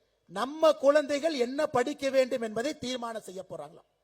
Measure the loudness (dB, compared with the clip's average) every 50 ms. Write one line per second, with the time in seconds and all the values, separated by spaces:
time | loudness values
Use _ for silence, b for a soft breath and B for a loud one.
0 | _ _ _ _ _ -10 -6 -4 -4 -4 0 4 4 4 4 4 4 4 6 4
1 | 4 0 -2 -2 0 0 0 0 -2 -2 -2 -2 -2 0 0 0 0 0 -2 -4
2 | -2 0 2 2 2 2 0 -4 -4 -4 -4 -4 -4 -4 -4 -6 -6 -6 -6 -6
3 | -6 -8 -8 -10 -12 -14 -14 -14 -14 -12 -12 -14 -14 -14 -18 -20 _ _ _ _